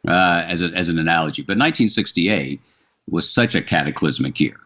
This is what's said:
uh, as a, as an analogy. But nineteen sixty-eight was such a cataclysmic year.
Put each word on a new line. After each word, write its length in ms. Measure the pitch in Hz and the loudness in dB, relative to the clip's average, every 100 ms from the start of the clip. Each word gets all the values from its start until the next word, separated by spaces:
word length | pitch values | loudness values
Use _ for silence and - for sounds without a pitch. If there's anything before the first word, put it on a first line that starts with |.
| - | 2
uh, 360 | 87 90 87 82 | 4 4 2 0
as 160 | 85 | -2
a, 40 | 87 | -2
as 140 | 87 87 | -2 -2
an 100 | 82 | 0
analogy. 440 | 80 82 78 - | 2 2 0 -4
But 160 | 71 101 | -4 0
nineteen 300 | 151 160 110 | 0 2 0
sixty-eight 720 | - - - 87 104 67 69 _ _ _ _ - | 0 -2 0 0 0 -2 -8 _ _ _ _ -6
was 220 | 85 - | -4 -2
such 240 | - 117 | 0 2
a 80 | 92 | 0
cataclysmic 800 | - 82 73 - 78 67 67 - | 0 0 0 0 -2 0 -4 -2
year. 180 | 69 - | -2 -2